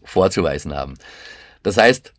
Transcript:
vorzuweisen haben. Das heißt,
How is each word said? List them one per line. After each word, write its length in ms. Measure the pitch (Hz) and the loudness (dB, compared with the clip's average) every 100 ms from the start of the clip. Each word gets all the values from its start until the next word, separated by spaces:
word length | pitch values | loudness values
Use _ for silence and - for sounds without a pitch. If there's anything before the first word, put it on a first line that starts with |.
vorzuweisen 720 | - 98 95 101 80 71 - 69 | -6 0 0 0 -2 -4 -8 -10
haben. 200 | 67 67 - - - - - _ | -10 -14 -20 -20 -20 -20 -20 _
Das 140 | - 101 | -2 4
heißt, 360 | 117 127 - | 4 2 -4